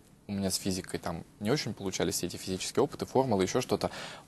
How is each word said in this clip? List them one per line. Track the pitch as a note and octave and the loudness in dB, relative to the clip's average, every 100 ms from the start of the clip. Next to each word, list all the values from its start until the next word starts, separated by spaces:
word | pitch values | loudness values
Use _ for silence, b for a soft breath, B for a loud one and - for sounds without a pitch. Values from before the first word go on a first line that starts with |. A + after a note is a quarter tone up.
| - - - | -18 -18 -8
у | |
меня | G2 G2 | -2 0
с | - | 0
физикой | G2 F#2 - - | 0 -2 -2 -4
там | G2 E2+ - - | -4 -6 -10 -6
не | G#2 | 0
очень | D3+ - | 0 0
получались | G2+ G2 - E2+ - | -4 -4 0 0 0
все | F2 | -2
эти | F2+ | -6
физические | - F#2 - - | -4 -4 -2 2
опыты, | C#3+ - - | 2 0 0
формулы, | B2+ C3+ G2+ | 2 4 4
еще | F#2 B2 | 4 2
что-то. | - G2+ F#2 B B B | 2 2 0 B B B